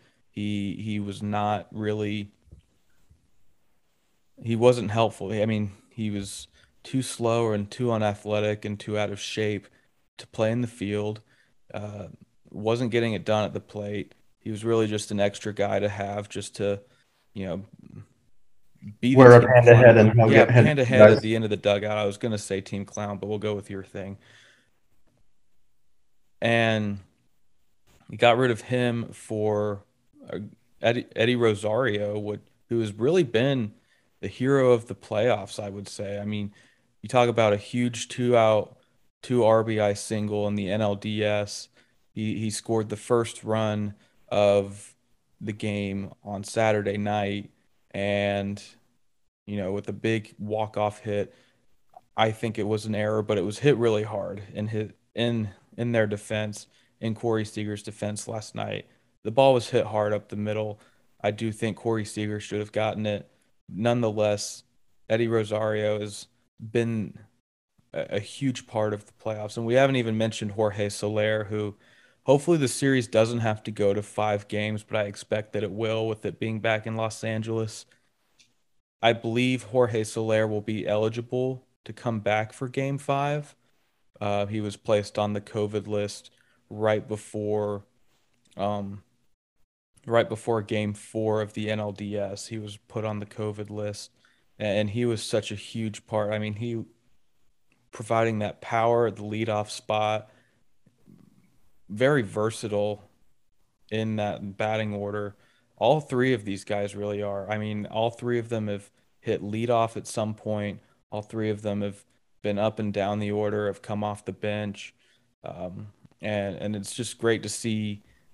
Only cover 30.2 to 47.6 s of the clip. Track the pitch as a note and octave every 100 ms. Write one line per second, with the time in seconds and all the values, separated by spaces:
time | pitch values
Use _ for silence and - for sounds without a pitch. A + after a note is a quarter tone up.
30.2 | C#4 F2+ G#2 - _ - A2+ A#2+ - -
31.2 | A2+ B2 A2+ G#2 G#2 A2 C3 G#2 G#2 G#2+
32.2 | G#2 G#2 - _ - A#2 G#2+ G2+ B2 F#3
33.2 | D3+ A2 C3+ C3+ G#2+ - _ _ _ -
34.2 | G2 - B2+ C#3 B2+ A#2+ A2+ - - G#2
35.2 | A#2+ G2+ G2 - G#2 G2 G2+ - G2+ G2+
36.2 | G#2 G#2 G2+ - - _ _ _ A2+ B2+
37.2 | A#2+ A2+ A2 G2+ - B2 A#2+ A2+ - -
38.2 | B2 A#2+ A2 G#2+ - - _ _ _ _
39.2 | - B2 A2 A2+ A2 G#2+ G#2 G2+ - G#2+
40.2 | G#2 G#2 G#2 G#2 F#2+ G#2+ G#2+ G2+ G#2+ G#2+
41.2 | G#2 G#2 G2+ - - _ _ _ _ -
42.2 | G#2+ G#2 A2 G2+ - A2+ G#2+ G#2+ - A#2+
43.2 | A2+ - A2 A2 G#2+ G#2+ G#2 G2+ _ _
44.2 | - G#2 G2+ G2+ G2 G2+ - _ _ _
45.2 | _ - G#2+ G#2+ G#2+ G#2 G2+ G2 G2 -
46.2 | G2+ G2 G2+ A#2 A2 G#2+ G2+ G#2 G#2 G#2
47.2 | G2+ G2+ G2 _